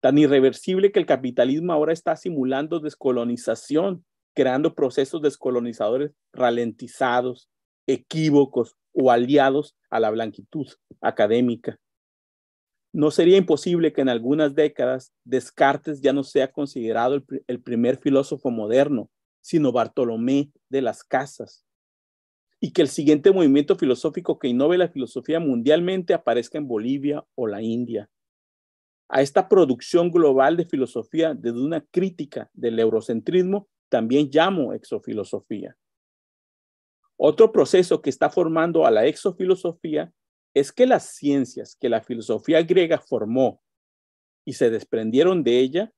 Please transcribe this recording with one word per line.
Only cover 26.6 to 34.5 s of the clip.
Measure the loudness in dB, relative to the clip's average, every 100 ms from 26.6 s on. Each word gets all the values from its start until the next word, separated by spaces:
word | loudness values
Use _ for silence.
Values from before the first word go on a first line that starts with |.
| -6
Bolivia | -4 -4 -4 -4 -6 -10 -8
o | -6
la | -4
India. | -6 -4 -6 -8 -10 _ _ _ _ _ _ _ _ _ _
A | 0
esta | 2 0 4
producción | 4 4 2 0 0 2
global | 4 4 4 2 2
de | -4
filosofía | -4 -4 -6 -8 -2 -2 -2
desde | -6 -4
una | -4 -6 -4
crítica | -4 -4 -6 -12 -12 -16
del | -6 -6 0
eurocentrismo | 0 0 -4 -6 2 2 2 -2 -6 _ _
también | -2 2 0 2
llamo | 2 2